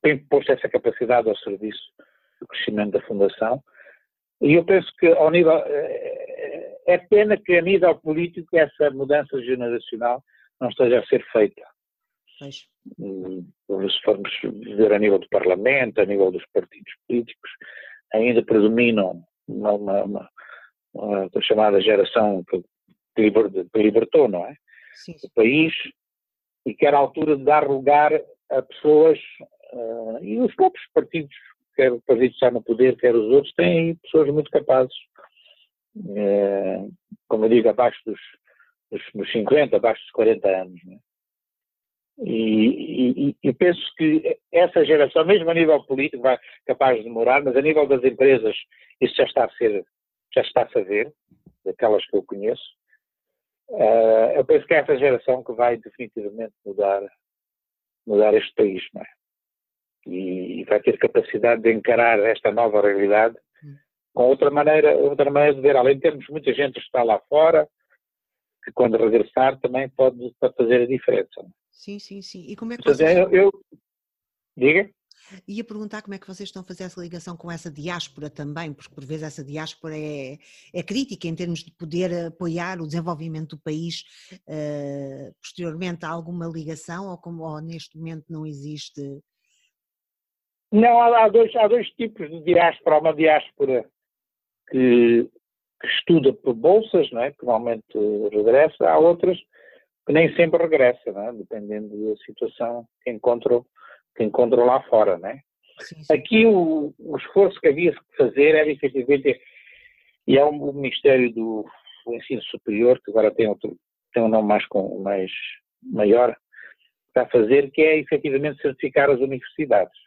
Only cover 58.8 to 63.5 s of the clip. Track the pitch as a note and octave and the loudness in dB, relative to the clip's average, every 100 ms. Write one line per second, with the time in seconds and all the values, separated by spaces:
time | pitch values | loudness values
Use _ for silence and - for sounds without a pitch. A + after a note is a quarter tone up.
58.8 | - - - _ _ _ _ _ _ _ | -12 -18 -20 _ _ _ _ _ _ _
59.8 | _ _ - F2+ F#2+ F#2 F#2 - - G#2+ | _ _ -14 -10 -8 -10 -10 -12 -4 -2
60.8 | - A2 A2+ A#2+ - A2 A#2 A#2 A2+ A2 | 0 0 0 0 -2 -2 0 2 2 0
61.8 | - A2+ A#2 A2+ G#2+ G#2+ A2 G#2 A#2 G#2 | 0 2 4 2 2 0 -2 0 0 2
62.8 | G#2 G2 G2+ G#2 A2+ A#2 _ | 2 2 2 4 2 -2 _